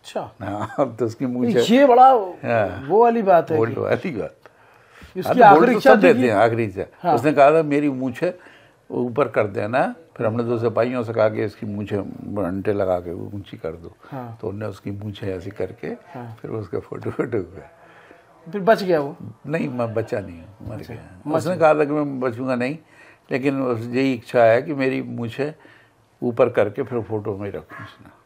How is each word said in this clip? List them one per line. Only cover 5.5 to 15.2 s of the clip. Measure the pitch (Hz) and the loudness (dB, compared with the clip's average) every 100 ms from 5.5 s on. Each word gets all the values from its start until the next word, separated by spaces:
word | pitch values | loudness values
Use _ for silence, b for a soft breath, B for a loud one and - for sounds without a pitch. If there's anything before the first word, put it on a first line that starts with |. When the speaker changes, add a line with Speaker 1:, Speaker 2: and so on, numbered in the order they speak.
| 196 | 10
Speaker 2:
बोल्ड | 240 | 6
तो | 247 | 4
Speaker 1:
इच्छा | 262 | 6
Speaker 2:
सब | 247 | 6
Speaker 1:
थी | |
Speaker 2:
देते | 185 127 | 6 4
Speaker 1:
कि | 127 | 4
Speaker 2:
हैं, | |
आखिरी | 101 117 113 | 4 2 2
इच्छा। | 110 92 - _ | -4 -4 -10 _
Speaker 1:
हाँ। | 175 | 0
Speaker 2:
उसने | 143 139 | 2 2
कहा | 139 139 | 6 6
था, | 160 | 6
"मेरी | 151 143 147 | 2 0 0
मूंछें | 131 131 120 170 175 b b b b _ | -2 -6 -4 -6 -6 b b b b _
ऊपर | 131 123 120 131 | -6 -4 0 0
कर | 135 104 | 0 -2
देना।" | 104 107 127 190 247 - - | -4 -4 -2 -2 -6 -20 -4
फिर | 117 | -2
हमने | 113 | -2
दो | 117 120 | -2 -2
सिपाहियों | 117 110 120 127 | 0 0 -2 -2
से | 113 | -4
कहा | 113 110 | 0 0
कि, | 110 | 0
"इसकी | 110 - 110 | -6 -6 -10
मूंछें | 101 104 104 - - 95 | -8 -4 -6 -6 -12 -10
बंटे | 101 90 95 95 | -6 -4 -4 -2
लगा | 101 95 90 | -2 0 -2
के | 87 | -4
ऊंची | 92 104 101 92 113 | -10 -10 -12 -14 -12
कर | 82 | -12
दो।" | 82 85 _ | -12 -18 _
Speaker 1:
हाँ। | - 139 120 113 | -16 -14 -14 -12
Speaker 2:
तो | 107 | -10
उन्होंने | 101 107 | -8 -10
उसकी | 98 - | -10 -12
मूंछें | 101 107 101 | -10 -12 -10